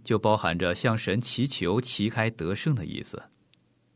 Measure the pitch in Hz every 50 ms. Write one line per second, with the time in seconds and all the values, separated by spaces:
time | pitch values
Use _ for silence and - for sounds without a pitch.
0 | - - 117 104 - 107 107 104 - 85 85 85 90 87 87 - - 127 110 110
1 | - - 92 110 117 - - - 123 143 - - 92 85 95 120 131 - - -
2 | 101 113 - 123 110 113 113 - 80 82 98 - - 156 147 113 80 76 - -
3 | - - - - - - _ _ _ _ _ _ _ _ _ _ _ _ _